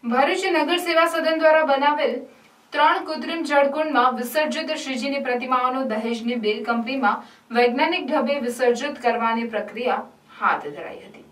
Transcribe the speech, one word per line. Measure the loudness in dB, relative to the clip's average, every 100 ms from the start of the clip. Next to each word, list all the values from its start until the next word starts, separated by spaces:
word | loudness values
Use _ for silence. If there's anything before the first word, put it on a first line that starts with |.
ભરૂચ | 0 2 2 2 0
નગર | 0 2 0
સેવા | 2 2 4
સદન | 2 0 4
દ્વારા | 6 6
બનાવેલ | 4 2 2 2 0 -2 -8 -20 _ _ _
ત્રણ | 2 4 4
કૃત્રિમ | -2 -6 -6 -6
જળકુંડમાં | 0 2 2 0 0 2 2 0
વિસર્જિત | -2 0 0 -2 -6 -6
શ્રીજીની | -6 -4 -4 -4
પ્રતિમાઓનું | -2 -4 0 0 0 -2 -2
દહેજની | -4 -4 -4 -4
બિલ | -2 -2 -2
કંપનીમાં | -2 -2 -2 0 0 -2 -8 -20 _
વૈજ્ઞાનિક | 2 2 4 0 0 -2
ઢબે | -2 0 -2
વિસર્જિત | -4 0 0 2 -4 -2
કરવાની | -2 0 0 -2
પ્રક્રિયા | -2 -6 -6 -6 -2 -2 -4 _ _ -4
હાથ | -2 -2 -6
ધરાઈ | -12 -12 -14
હતી. | -18 -20 -20